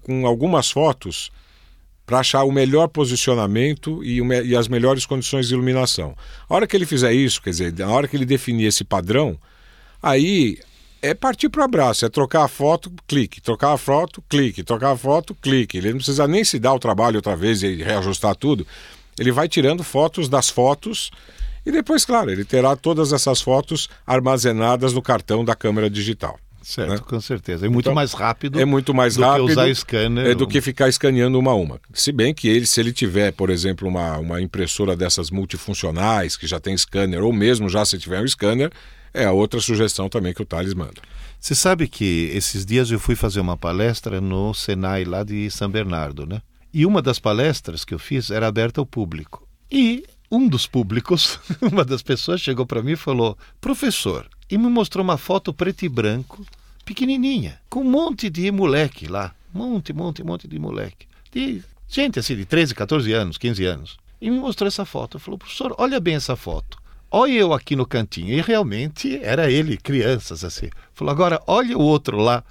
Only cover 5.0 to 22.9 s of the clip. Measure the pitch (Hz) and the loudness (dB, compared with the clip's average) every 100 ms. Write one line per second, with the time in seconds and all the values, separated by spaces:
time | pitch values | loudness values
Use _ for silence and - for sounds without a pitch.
5 | - 135 - 139 120 127 127 127 123 - | 0 -4 -2 -2 0 0 2 2 0 -2
6 | 73 - - - - 196 214 196 165 135 | -6 -10 -18 -18 -2 0 2 2 2 2
7 | 123 127 131 - 95 85 87 82 95 127 | 4 4 2 0 -4 -4 -4 -4 0 2
8 | 143 143 127 135 127 117 107 - 101 98 | 2 -2 0 0 0 0 2 0 0 -2
9 | 90 131 139 76 - _ - - - - | 2 0 0 -4 -14 _ -20 -20 -20 -4
10 | 143 135 170 190 117 - - - - - | 2 2 4 4 2 0 -12 -20 -20 -6
11 | 139 180 262 208 302 302 262 165 127 107 | -4 0 -2 0 0 2 2 4 4 2
12 | 117 147 131 160 143 - 147 170 180 175 | 0 0 2 4 2 2 2 2 -2 -18
13 | - 143 104 - - 110 143 139 - 147 | -2 0 0 -4 -4 0 2 2 2 0
14 | 175 - - 143 123 92 87 113 135 123 | 0 -8 -2 0 0 -2 -4 0 0 0
15 | 135 160 165 - 135 135 107 90 101 131 | 2 0 0 -6 2 2 2 -2 -2 -2
16 | 143 139 143 196 208 120 123 131 117 98 | -2 2 4 4 2 2 2 2 2 2
17 | 117 107 104 82 107 104 98 85 90 104 | 2 2 0 0 0 2 0 -2 -2 -2
18 | 95 90 107 95 143 113 - - - - | -2 -2 -2 0 0 0 -4 -14 -20 -20
19 | _ - 123 123 165 - 131 175 151 135 | _ -2 0 2 0 2 2 0 -2 0
20 | 160 - 135 135 - - 131 143 220 220 | 0 0 0 2 2 2 2 2 -4 -8
21 | - - - - - - 311 311 - 311 | -8 -12 -20 -8 -8 -6 -2 -2 2 0
22 | - 233 131 95 101 127 131 139 160 | 2 0 0 -4 0 2 4 2 0